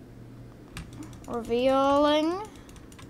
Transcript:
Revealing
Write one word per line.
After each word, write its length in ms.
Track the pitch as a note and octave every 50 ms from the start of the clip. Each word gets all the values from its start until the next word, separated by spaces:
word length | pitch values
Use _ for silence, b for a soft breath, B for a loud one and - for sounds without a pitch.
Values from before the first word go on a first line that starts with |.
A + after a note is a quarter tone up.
| - - - - - - - - - - - - - - - - - - - - - - - - -
Revealing 1200 | - A#3+ A#3+ A3 A3+ A#3 A#3+ B3+ C4 C4+ C4+ C4+ C#4 C#4 C#4+ D4 D4 D4+ D#4 D4+ E4 F4 F#4+ A4 B B B B B B B B - - - -